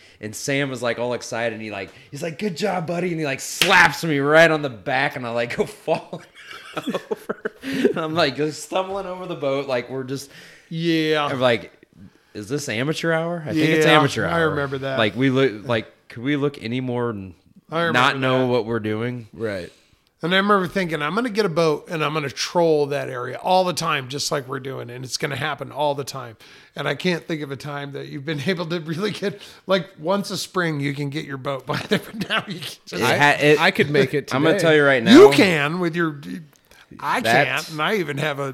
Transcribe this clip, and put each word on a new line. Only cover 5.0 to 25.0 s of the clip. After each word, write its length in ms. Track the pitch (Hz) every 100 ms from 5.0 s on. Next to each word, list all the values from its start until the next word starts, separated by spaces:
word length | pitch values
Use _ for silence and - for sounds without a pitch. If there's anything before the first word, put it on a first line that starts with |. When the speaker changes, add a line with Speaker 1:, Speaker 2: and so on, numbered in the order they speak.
| 139 139
Speaker 1:
and 100 | 123
I, 60 |
like, 260 | 117 120 -
<laughs> 0 |
go 80 | 180
falling 580 | - - 165 - 165 - - - - - -
over. 760 | - 190 - 214 - - - -
And 340 | 269 269 247 -
I'm, 160 | 160
like, 220 | 160 151 127
just 260 | 151 143
stumbling 420 | - 185 185 196 190
over 180 | 185 185
the 100 | 160
boat, 320 | 139 139 139
like, 220 | 123 123
we're 140 | 131
just 260 | 127 135 - - - - -
Speaker 2:
Yeah. 560 | 165 170 160 156 156 147
Speaker 1:
I'm 140 | 139
like, 320 | 127 117 - _ _ - 95 _ _ -
"Is 140 | 101
this 200 | 143 -
amateur 420 | 110 139 156 165
hour? 300 | 160 165 175
I 100 | 151
think 160 | 156 156
it's 160 | 160 156
Speaker 2:
Yeah, 100 | 156
Speaker 1:
amateur 280 | 143 117 98
Speaker 2:
I 140 | 120
Speaker 1:
hour." 80 | 160
Speaker 2:
remember 260 | 147 139 135
that. 180 | 135 131
Speaker 1:
Like, 160 | 107 110
we 140 | 135
look, 380 | 131 135 104 104
like, 240 | 117 110 _ _
could 120 | -
we 120 | 123 147
look 260 | 143 143
any 200 | 113 123
more 280 | 131 123 120
n-, 240 | 107 95 87 _ _ -
Speaker 2:
I 80 | 156
remember 120 | 170 123
Speaker 1:
not 200 | 131 135
know 200 | 131 131
Speaker 2:
that. 60 | 127
Speaker 1:
what 180 | 123 107
we're 140 | 117
doing? 480 | 107 107 120 123 110
Speaker 3:
Right. 380 | - 110 98 85 - _ _ _ _
Speaker 2:
And 120 | 160
I 40 | 190
remember 300 | 202 202 180
thinking, 340 | 196 180 160
"I'm 140 | 147 190
gonna 140 | 254
get 160 | 202 202
a 40 |
boat 400 | 160 165 147 -
and 120 | 170
I'm 120 | 147
gonna 160 | 156 139
troll 560 | - - 180 170 151 143
that 220 | 139 131
area 280 | 127 123 127
all 220 | - 185 180
the 80 |
time, 340 | 156 165 147 127
just 240 | 139 -
like 160 | 156 127
we're 140 | 135
doing. 280 | 135 131 120
And 140 | 123